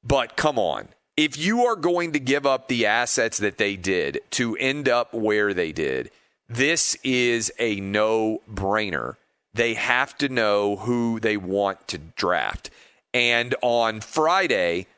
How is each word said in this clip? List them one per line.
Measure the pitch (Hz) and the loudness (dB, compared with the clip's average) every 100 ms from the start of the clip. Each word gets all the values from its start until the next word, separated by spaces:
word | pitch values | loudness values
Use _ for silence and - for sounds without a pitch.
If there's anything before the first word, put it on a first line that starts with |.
But | - 135 117 - | 2 0 0 0
come | 156 131 | 0 2
on, | 92 60 50 _ _ - | -2 -2 -8 _ _ -2
if | 151 139 | -2 0
you | 165 226 247 | 0 2 2
are | 214 | 2
going | 170 175 170 | 0 0 0
to | 151 | -2
give | 127 139 139 | 0 2 2
up | 131 - | 0 0
the | 123 107 | 0 2
assets | 110 120 - 113 101 | 2 2 0 0 0
that | 104 90 | -2 0
they | 101 98 | -2 0
did | 90 92 71 69 - | 0 0 0 -4 -6
to | - 117 - | -4 -2 -2
end | 131 143 131 | -2 0 0
up | 120 117 | 0 0
where | 120 107 107 104 | -2 0 2 2
they | 92 82 | 0 -2
did, | 78 73 65 62 _ _ _ _ | -2 -2 -2 -6 _ _ _ _
this | 117 139 165 - - | 0 0 2 0 -2
is | 135 127 123 117 110 - | 0 2 2 2 -2 -2
a | 120 101 | -2 -2
no-brainer. | 98 104 110 110 110 110 - 101 95 107 107 78 60 - _ _ _ | -2 0 2 2 0 -2 -6 -4 0 0 0 -4 -6 -10 _ _ _
They | - 117 113 | -2 -2 -2
have | - 123 139 - | 0 0 0 -2
to | 143 | -2
know | 127 110 104 104 101 | 0 2 2 2 -2
who | 110 120 117 110 | -2 0 0 0
they | 110 104 | -2 -2
want | 92 95 101 95 - | -2 0 0 -2 -10
to | 78 | -12
draft. | 78 - 95 87 52 - - - - _ _ | -12 -4 0 0 0 -6 -12 -20 -20 _ _
And | 127 120 117 120 127 | 0 2 0 0 -2
on | 123 120 113 110 | 2 2 2 -2
Friday | - - 156 185 180 110 87 85 95 | -6 0 2 2 2 0 0 -2 -6